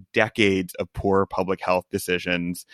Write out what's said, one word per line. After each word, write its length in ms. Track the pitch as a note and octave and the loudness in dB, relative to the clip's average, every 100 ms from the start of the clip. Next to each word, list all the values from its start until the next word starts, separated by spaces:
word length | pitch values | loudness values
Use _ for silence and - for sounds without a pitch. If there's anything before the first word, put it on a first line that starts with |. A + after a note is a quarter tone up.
| F#2+ | -4
decades 600 | A2+ A2 - G2+ F#2+ F2+ | 0 0 2 2 2 -2
of 180 | - F#2 | -6 -8
poor 320 | - G2 G2 F#2+ | -4 0 2 2
public 360 | - F#2 F#2+ | -2 -2 -2
health 240 | - F#2 - | 0 -2 -2
decisions 760 | G2 - F2+ F2+ F2 F2 F2 - | -6 -2 -2 -2 -4 -4 -8 -12